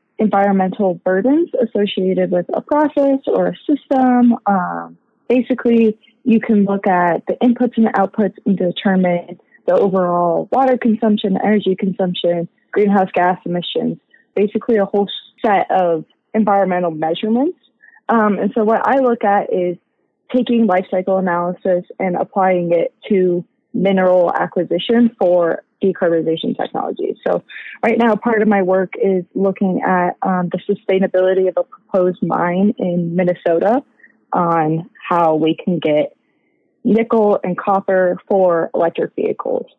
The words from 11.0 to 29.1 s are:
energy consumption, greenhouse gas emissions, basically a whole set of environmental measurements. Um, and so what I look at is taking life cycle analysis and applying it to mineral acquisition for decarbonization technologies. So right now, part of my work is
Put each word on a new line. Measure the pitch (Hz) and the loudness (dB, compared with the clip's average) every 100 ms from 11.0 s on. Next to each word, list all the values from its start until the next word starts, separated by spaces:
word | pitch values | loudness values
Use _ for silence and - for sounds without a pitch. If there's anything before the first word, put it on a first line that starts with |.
| 220 208 202 190 | 0 0 0 -2
energy | 202 214 196 185 | 0 0 0 -2
consumption, | 196 180 185 175 175 175 170 _ _ | -2 -2 -4 -2 -2 -2 -6 _ _
greenhouse | - 202 196 190 | 0 2 2 0
gas | 190 180 175 175 | 0 0 0 -4
emissions, | 175 - 160 165 165 _ _ _ - | -6 -4 -4 -4 -6 _ _ _ -2
basically | 208 214 - 220 | -2 -2 0 0
a | 196 | 0
whole | 202 202 - - _ 233 | -2 -2 -6 -16 _ 0
set | 190 - | 0 0
of | 190 175 165 - _ _ | 0 0 -2 -6 _ _
environmental | 220 208 196 185 180 175 | -2 2 2 2 0 -2
measurements. | 156 160 175 214 233 311 - _ _ - _ - | -4 -4 -2 -2 0 -2 -4 _ _ -20 _ -2
Um, | 226 214 196 | 0 2 0
and | 196 233 | -2 0
so | 214 | 0
what | 226 - | 2 2
I | 269 | 2
look | 254 233 | 2 0
at | 208 - - | 0 0 0
is | 185 180 175 _ _ _ _ - 254 | -2 -2 -6 _ _ _ _ -4 -2
taking | 240 233 220 | 0 2 2
life | 185 190 | 0 0
cycle | 185 185 190 | -4 0 0
analysis | 185 170 175 180 190 180 - - | 0 -2 -4 -4 -2 -2 -2 -6
and | 190 175 | -4 -2
applying | - 196 190 180 170 | -4 0 0 2 0
it | 170 - _ - | 0 0 _ -2
to | 196 185 175 - _ _ | 2 2 0 -4 _ _
mineral | - 190 190 185 180 170 | -2 0 2 4 4 2
acquisition | - 175 - 165 170 - 233 233 - | 0 -2 -4 -2 -4 0 2 2 2
for | 180 175 165 - - - | 2 2 2 -2 -8 -4
decarbonization | 190 185 175 165 160 160 143 - | -2 0 0 0 0 -4 -4 -6
technologies. | - - - - - - - | -6 -6 -6 -6 -6 -6 -4
So | 175 - - - - | -4 -6 -20 -18 -10
right | 226 226 | -4 0
now, | 233 208 | 0 0
part | 240 220 | 0 0
of | 214 | 2
my | 202 | 2
work | 185 190 185 - | 2 0 -2 -2
is | 196 | -2